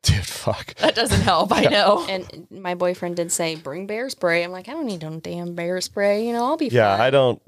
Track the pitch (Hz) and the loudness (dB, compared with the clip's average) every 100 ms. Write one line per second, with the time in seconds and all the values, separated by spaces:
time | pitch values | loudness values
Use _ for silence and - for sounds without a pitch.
0 | - 101 92 - - - - - - - | 2 0 0 -6 -4 -4 -8 -2 0 2
1 | 226 202 - 170 190 - 311 208 196 208 | 2 2 4 2 2 4 4 4 4 4
2 | 320 190 180 - - - 185 180 180 180 | 2 -6 -8 -16 -18 -12 -6 -2 -2 -2
3 | 175 175 170 - 165 160 165 156 196 214 | -4 -4 -2 -2 -2 -4 -10 -10 -8 -8
4 | 262 - 175 170 175 185 190 302 277 180 | -8 -2 0 2 0 -8 -12 -8 -6 -6
5 | 156 160 170 170 175 175 170 185 - - | -8 -10 -8 -8 -8 -6 -4 -4 -4 -2
6 | 202 202 233 233 240 320 302 120 107 98 | 0 2 0 -2 -2 0 0 4 4 4
7 | 123 139 131 113 | 4 4 4 0